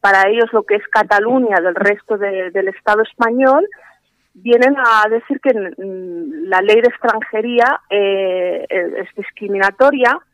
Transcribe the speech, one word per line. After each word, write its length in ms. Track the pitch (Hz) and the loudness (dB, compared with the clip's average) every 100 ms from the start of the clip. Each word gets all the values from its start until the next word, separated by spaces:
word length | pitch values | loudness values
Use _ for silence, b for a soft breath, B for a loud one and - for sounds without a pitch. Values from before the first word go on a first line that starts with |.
para 280 | 196 196 196 | 4 4 2
ellos 180 | 226 226 | 2 0
lo 120 | 226 | 0
que 120 | 208 208 | 0 -4
es 60 | - | 0
Cataluña 720 | 214 214 208 214 262 240 190 | -2 2 0 2 0 2 0
del 140 | 180 180 | 0 0
resto 400 | 202 208 _ 214 | 0 -2 _ -4
de, 320 | 202 190 185 | -4 -4 -6
del 180 | 190 190 | -4 -4
Estado 340 | 190 - 208 | -4 -2 0
español, 680 | 220 - 233 240 262 277 403 B B B B _ _ | -2 -2 -2 2 4 4 0 B B B B _ _
vienen 420 | 185 196 240 254 277 | -12 0 4 4 2
a 300 | 240 220 214 | 2 2 2
decir 320 | 226 - 269 | -2 -4 -4
que, 120 | 277 | 0
mm, 960 | 226 185 - 190 185 185 170 156 156 175 | 0 -2 -10 -12 -10 -10 -10 -10 -10 -2
la 120 | 185 | 0
ley 200 | 196 214 | 4 4
de 80 | 240 | 4
extranjería, 920 | - 240 220 - 220 233 240 233 175 _ | 0 -2 -2 -4 -6 -2 2 2 0 _
eh, 760 | 202 196 196 190 185 180 165 - | -2 0 0 -2 -2 -4 -6 -4
es 400 | 190 170 - 190 - | -4 -4 -6 -10 -12
discriminatoria 1000 | 196 - 202 196 196 196 269 285 240 311 _ | -14 -12 -6 -2 -2 2 2 4 0 0 _